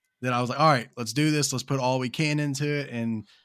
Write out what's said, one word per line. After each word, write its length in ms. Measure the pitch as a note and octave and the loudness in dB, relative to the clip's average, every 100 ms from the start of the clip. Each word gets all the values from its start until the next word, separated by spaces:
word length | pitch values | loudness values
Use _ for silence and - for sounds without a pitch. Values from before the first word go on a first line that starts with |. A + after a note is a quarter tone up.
| _ _ | _ _
that 120 | B2+ | -2
I 80 | B2 | 0
was 80 | B2 | 0
like, 100 | B2+ | 2
"All 80 | D#3 | 4
right, 180 | C3+ A2+ - | 4 0 -8
let's 160 | A2+ | -4
do 180 | A2+ D#3 | 0 2
this. 220 | D3+ C#3 | 2 0
Let's 100 | B2+ | -2
put 160 | - C#3 | -2 -2
all 200 | B2+ C3 | 0 0
we 100 | B2+ | -2
can 300 | - D#3 D3+ | -2 0 0
into 280 | D3 C3+ D3 | 0 -2 -2
it." 220 | D3 C#3 | -2 -4
And, 380 | A#2+ A#2 A2 G#2 - | -4 -2 -4 -8 -20